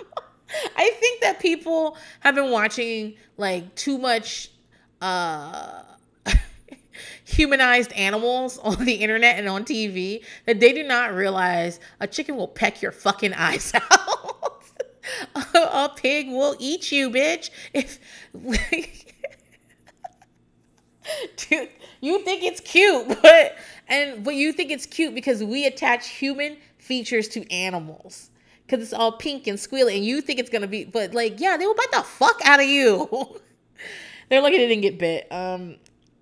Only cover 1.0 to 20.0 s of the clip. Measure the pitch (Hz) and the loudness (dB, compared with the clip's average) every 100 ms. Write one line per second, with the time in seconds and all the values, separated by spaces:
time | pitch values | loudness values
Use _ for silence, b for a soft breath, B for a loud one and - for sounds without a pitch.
1 | 480 466 285 285 349 330 330 320 311 311 | 0 2 -2 0 -2 -2 -2 -2 -2 -6
2 | B B 277 277 269 226 214 247 233 226 | B B 0 2 0 0 0 -2 -6 -6
3 | 214 214 b - 202 180 175 - 285 269 | -8 -12 b -6 -4 -4 -8 -10 -6 -4
4 | 254 226 220 - - _ _ b b - | -2 -2 -4 -12 -14 _ _ b b -10
5 | 185 180 170 151 147 76 - - - - | -6 -4 -4 -6 -10 -14 -14 -16 -20 -20
6 | _ _ - - - - - - _ - | _ _ 0 0 0 -16 -20 -20 _ -20
7 | B B - - 294 269 254 247 240 208 | B B -2 2 4 4 6 4 2 -2
8 | 196 214 240 254 254 254 214 202 254 208 | -2 0 0 0 -4 -4 -2 0 0 0
9 | 214 226 240 196 202 196 240 226 214 185 | 0 4 4 4 -2 -6 -4 -4 -4 -4
10 | 185 220 - B - 208 240 285 294 240 | -6 -8 -12 B -4 6 6 4 0 0
11 | 233 185 196 190 180 175 175 170 B B | 0 -2 -2 0 0 0 -4 -6 B B
12 | 202 - 311 262 - - 226 - 190 - | -8 -6 -8 -6 -8 -2 -2 -2 -10 -4
13 | 196 196 202 180 165 - - 240 - - | -2 0 -2 0 -2 -2 -2 -2 4 4
14 | - 480 - - - - - - - _ | 4 -6 -6 -8 -10 -10 -16 -14 -14 _
15 | - B B - - 339 330 269 285 - | -14 B B -10 2 2 4 2 -2 -2
16 | 262 294 262 254 285 - 262 349 - 285 | -2 -2 -2 -2 -2 -2 -6 -6 -4 -2
17 | 262 247 302 330 - - B 277 - - | 0 0 0 -2 -8 -18 B -6 -6 -10
18 | B B B - 233 214 - 339 - - | B B B -14 -4 -4 -2 -6 -8 -16
19 | - _ - - _ _ _ _ _ _ | -20 _ -18 -18 _ _ _ _ _ _